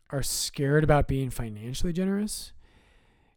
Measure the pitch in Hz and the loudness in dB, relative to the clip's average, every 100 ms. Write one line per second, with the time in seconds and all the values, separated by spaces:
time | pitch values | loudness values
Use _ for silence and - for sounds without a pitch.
0 | - 143 123 - - - 139 151 151 147 | -8 -4 -2 -2 -4 -2 2 4 6 4
1 | 135 135 131 - 117 104 113 135 180 170 | 4 0 -2 -4 -8 -8 -8 -2 0 0
2 | 190 196 214 - - - - - _ _ | 0 0 -2 -6 -12 -18 -20 -20 _ _
3 | _ _ _ | _ _ _